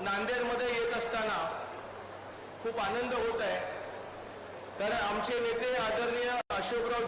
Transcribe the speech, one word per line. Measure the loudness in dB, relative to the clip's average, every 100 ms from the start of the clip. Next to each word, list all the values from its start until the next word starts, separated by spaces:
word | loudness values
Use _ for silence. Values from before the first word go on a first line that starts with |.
नांदेडमध्ये | 0 0 2 2 2 2 2
येत | 2 2
असताना | 2 0 0 2 2 0 -2 -6 -8 -10 -10 -10 -10 -12 -12 -12 -6
खूप | -4 0
आनंद | 2 2 2
होत | 2 2 2
आहे, | 2 0 -2 -4 -6 -8 -8 -10 -10 -10 -10 -10 -10 -4
कारण | 0 0
आमचे | 0 0 2 2
नेते | 2 2 2 2
आदरणीय | 2 2 2 2 2 0 0
अशोकराव | -2 0 0 2 2